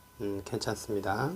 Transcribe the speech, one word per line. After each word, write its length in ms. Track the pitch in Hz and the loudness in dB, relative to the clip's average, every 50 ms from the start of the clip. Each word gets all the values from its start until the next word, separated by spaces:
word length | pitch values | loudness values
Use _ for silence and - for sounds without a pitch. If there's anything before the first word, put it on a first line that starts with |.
| - - - - | -20 -18 -8 -4
음, 220 | 107 101 98 98 92 | -2 0 0 -2 -2
괜찮습니다. 880 | - 117 107 - 113 104 - - - 107 101 98 95 98 110 131 151 185 | -2 -2 0 0 0 0 -2 -2 -2 0 0 2 2 2 2 2 0 0